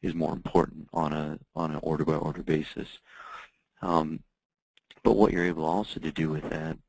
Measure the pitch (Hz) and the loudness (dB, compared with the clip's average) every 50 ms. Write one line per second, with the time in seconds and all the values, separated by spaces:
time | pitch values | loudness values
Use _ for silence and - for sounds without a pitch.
0 | - 92 80 82 80 78 80 - - - - 90 80 - - 78 78 - - 82 | -2 -2 -2 0 0 0 -2 -2 -6 2 4 4 4 4 0 -12 -14 -6 -2 0
1 | 80 73 76 76 76 76 76 76 - _ _ 85 85 80 76 73 - 80 80 76 | 0 0 0 -2 -4 -4 -6 -10 -12 _ _ -4 -4 -4 -4 -4 -2 0 0 2
2 | 80 80 80 76 - 80 76 87 - - 80 78 76 - - - - - - - | 2 2 2 0 0 -4 -4 -6 -2 0 0 0 0 -2 -8 -10 -10 -10 -12 -20
3 | _ - - - - - - - - - _ _ _ _ _ _ - 95 85 82 | _ -20 -20 -20 -18 -16 -16 -16 -18 -20 _ _ _ _ _ _ -2 2 2 2
4 | 78 78 80 - - _ _ _ _ _ _ _ _ _ _ - _ _ - - | 2 2 -4 -8 -10 _ _ _ _ _ _ _ _ _ _ -20 _ _ -20 0
5 | _ 113 110 107 104 - - 90 85 90 87 80 - 80 82 95 107 - - - | _ 4 6 8 6 6 6 4 2 0 0 0 0 0 2 0 -2 -2 -6 -6
6 | 80 78 76 - 80 80 78 76 - - - 80 78 80 80 - - | -6 -6 -2 0 0 0 0 -2 -4 -4 -6 -4 -4 -6 -6 -8 -10